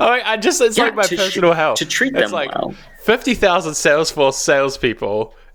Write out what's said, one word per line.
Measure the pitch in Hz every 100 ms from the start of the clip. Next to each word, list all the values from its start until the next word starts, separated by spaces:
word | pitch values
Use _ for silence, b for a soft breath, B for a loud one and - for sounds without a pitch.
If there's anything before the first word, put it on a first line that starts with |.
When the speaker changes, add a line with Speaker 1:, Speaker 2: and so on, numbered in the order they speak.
Speaker 1:
Oh, | -
I, | 247 208
I | 220
just, | 214 320
it's | 233 214
Speaker 2:
Yeah, |
Speaker 1:
like | 233
my | 214
Speaker 2:
to | 190
sh-, | 180
Speaker 1:
personal | 190 190 175
hell. | 165 156
Speaker 2:
to | 110
treat | 160 - 262
Speaker 1:
It's | 262
Speaker 2:
them | -
Speaker 1:
like | 170 143
Speaker 2:
well. | - - B B -
Speaker 1:
fifty | - 247 -
thousand | 220 196 180 160
Salesforce | 151 165 147 160 - 135
salespeople | - - 143 139 135 127 107 104 107 110 b b